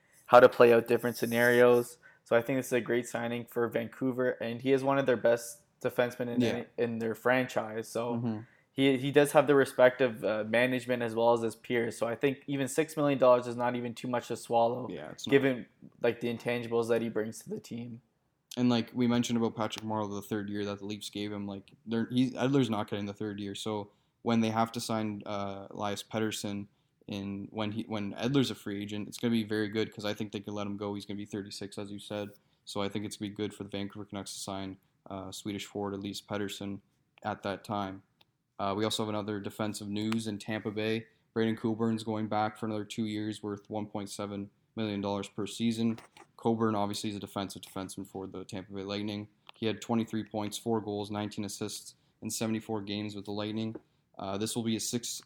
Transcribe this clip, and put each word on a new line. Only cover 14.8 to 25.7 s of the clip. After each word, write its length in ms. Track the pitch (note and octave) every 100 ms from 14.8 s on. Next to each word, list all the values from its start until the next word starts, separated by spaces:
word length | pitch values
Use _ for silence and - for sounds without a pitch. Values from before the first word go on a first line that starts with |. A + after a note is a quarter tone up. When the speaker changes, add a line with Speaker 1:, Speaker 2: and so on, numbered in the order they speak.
| -
Speaker 2:
Yeah, 200 | E2 D2+
it's 140 | - -
not. 40 |
Speaker 1:
given, 340 | C#3 C3+ B2 G2 _ - -
like, 200 | A#2+ A2
the 120 | A#2+
intangibles 540 | A2+ B2 A#2+ A#2 A#2 A#2
that 120 | A#2
he 80 | A#2
brings 300 | G#2+ A2 A2+
to 100 | -
the 100 | G#3+
team. 420 | - A#2 A#2+ A#2 _ _ _ _ _ -
Speaker 2:
And, 140 | B2
like, 220 | A#2+ A2+
we 140 | A#2+ A#2+
mentioned 300 | A#2+ A#2+ A#2+
about 180 | A2+ A#2
Patrick 280 | G#2+ -
Marleau, 300 | A2 A2 G#2
the 80 | G2+
third 260 | - G#2+ G2+
year 160 | G#2 G2+
that 140 | G2+
the 60 | G2
Leafs 240 | G#2+ -
gave 220 | G#2 G#2
him, 160 | G#2 G2+
like, 240 | G2 - - A2
they're, 220 | A2+ A#2
he, 180 | B2+ B2+
Edler's 380 | - B2+ C#3 A#2+
not 180 | G#2+ G#2
getting 180 | G#2 G2+
the 60 |
third 260 | G2+ G#2+ G2+
year. 160 | G2+ G2
So 340 | A2 G#2+ G2 _ _ _
when 200 | A#2 A2+
they 80 | A2+
have 200 | A2 A2+
to 60 | A#2+
sign, 420 | - A2+ G#2+ G#2 -
uh, 420 | G2+ G2 G2 G2